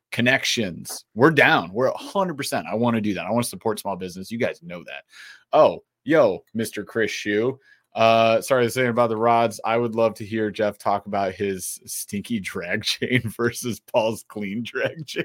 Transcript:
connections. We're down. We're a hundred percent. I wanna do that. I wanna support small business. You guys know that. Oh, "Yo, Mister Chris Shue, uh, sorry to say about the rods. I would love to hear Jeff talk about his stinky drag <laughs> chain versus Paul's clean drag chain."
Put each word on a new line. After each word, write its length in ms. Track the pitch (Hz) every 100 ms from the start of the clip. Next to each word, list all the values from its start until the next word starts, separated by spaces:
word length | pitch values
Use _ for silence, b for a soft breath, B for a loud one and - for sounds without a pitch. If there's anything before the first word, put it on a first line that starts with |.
| _
connections. 920 | - 120 131 - - 98 - - - -
We're 160 | 104 151
down. 420 | 139 127 151 85
We're 140 | 101 127
a 80 | -
hundred 400 | 269 196 185 139
percent. 300 | 135 135 80
I 80 |
wanna 260 | 107 120 113
do 140 | 104
that. 100 | 90 87
I 40 |
wanna 140 | 117
support 340 | 120 92 113 107
small 160 | 101 92
business. 340 | 92 90 95
You 60 | 117
guys 220 | 98 78
know 200 | 85 87
that. 200 | - 71 - B B B _
Oh, 320 | 147 123 85 - _
"Yo, 400 | 127 156 113 87 -
Mister 300 | 110 110 107
Chris 260 | 95 113 104
Shue, 480 | - 104 104 123 127 b b b
uh, 460 | 110 113 113 113 113
sorry 240 | - 131
to 60 | 117
say 160 | 127 123
about 220 | 117 117
the 60 | 110
rods. 440 | 117 117 113 104
I 120 | 110 117
would 180 | 120
love 200 | 113 113
to 100 | 107 101
hear 240 | 110 107
Jeff 280 | 95 104 -
talk 280 | 107 101 104
about 280 | 101 98
his 460 | 98 101 92 - - -
stinky 540 | - - 101 95 113
drag 420 | 92 98 87 107
<laughs> 0 |
chain 380 | - - 113 127 113 -
versus 440 | 117 - 123 101
Paul's 440 | - 123 110 107 -
clean 340 | 107 101 110
drag 440 | 113 127 131 165 143
chain." 180 | 165